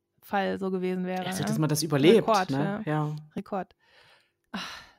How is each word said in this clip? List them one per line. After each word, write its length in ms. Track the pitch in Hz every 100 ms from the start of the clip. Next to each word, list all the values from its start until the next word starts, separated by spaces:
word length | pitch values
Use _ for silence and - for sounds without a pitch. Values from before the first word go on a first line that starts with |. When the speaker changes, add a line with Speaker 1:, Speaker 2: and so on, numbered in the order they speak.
| _ _
Speaker 1:
Fall 360 | - 202 190 190
so 120 | 190
gewesen 340 | 185 185 185
wäre, 220 | 185 185 180
Speaker 2:
Also, 100 | 190
Speaker 1:
ne? 80 |
Speaker 2:
dass 140 | 208 147
man 100 | 156
das 140 | 151
überlebt, 680 | 151 147 156 220 - 214 185
Speaker 1:
Rekord, 0 |
Speaker 2:
ne? 260 | 139 151 208 214
Speaker 1:
ja. 0 |
Speaker 2:
Ja. 300 | 151 151 151 - -
Speaker 1:
Rekord. 400 | - 196 170 _ _ - - - _ _ _
Ach, 300 | 196 - - -